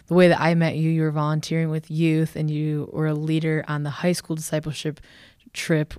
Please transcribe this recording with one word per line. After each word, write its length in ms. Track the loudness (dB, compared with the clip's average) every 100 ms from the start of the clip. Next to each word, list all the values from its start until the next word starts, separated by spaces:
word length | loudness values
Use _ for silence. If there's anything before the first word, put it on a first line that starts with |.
| 0
The 60 |
way 140 | 6 8
that 120 | 6
I 140 | 4 4
met 200 | 2 2
you, 140 | 0
you 140 | 2
were 80 | 0
volunteering 580 | 0 0 -2 -2 -2 -2
with 200 | -4 -6
youth, 460 | 0 2 2 0 -2
and 140 | -4
you 400 | -2 -2 -2 -4
were 160 | -4 -2
a 60 |
leader 500 | -2 -2 0 0 -2 -2
on 160 | -4
the 60 | -4
high 220 | -2 -2
school 220 | -2 -2 -6
discipleship 640 | -4 -4 -4 -6 -6 -8 -12 -20 -20 _ -18
trip, 400 | -8 -2 0 0